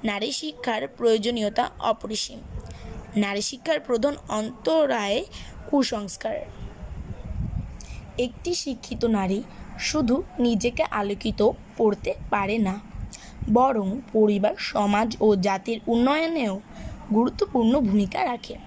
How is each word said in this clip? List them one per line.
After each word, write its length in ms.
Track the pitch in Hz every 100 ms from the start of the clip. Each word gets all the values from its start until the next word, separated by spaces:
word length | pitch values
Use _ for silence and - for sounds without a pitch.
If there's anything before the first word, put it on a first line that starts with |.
নারী 280 | 220 202 220
শিক্ষার 560 | 269 311 302 - 220 -
প্রয়োজনীয়তা 800 | - 233 220 220 240 208 208 247 -
অপরিসীম। 600 | - 220 202 214 - 226 - - - - - - - 208
নারী 260 | 202 202
শিক্ষার 380 | 214 262 - 294
প্রধান 360 | 294 233 277 285 -
অন্তরায় 960 | 214 220 - - 320 294 247 202 214 392 - - - -
কুসংস্কার। 760 | 285 247 214 202 - 226 208 - - - - - - - - - - - - - - - - - -
একটি 360 | 247 - 349 349
শিক্ষিত 500 | 294 254 - 233 233
নারী 380 | 214 190 196 - - - -
শুধু 440 | - 302 247 262 - -
নিজেকে 440 | 240 226 240 240
আলোকিত 640 | 208 214 202 202 220 208 208 - - -
করতে 360 | 220 202 - - -
পারে 280 | 208 196 226
না, 220 | 196 202 - - - - - - -
বরং 480 | 226 262 233 190 233 -
পরিবার, 420 | 220 214 202 196 -
সমাজ 600 | - - 202 208 226 -
ও 160 | 214 202
জাতির 460 | 190 190 214 226 -
উন্নয়নেও 720 | 233 254 294 330 330 226 190 - - - - -
গুরুত্বপূর্ণ 680 | 214 247 - 403 254 226 277
ভূমিকা 460 | 226 208 190 - 277
রাখে। 300 | 233 - -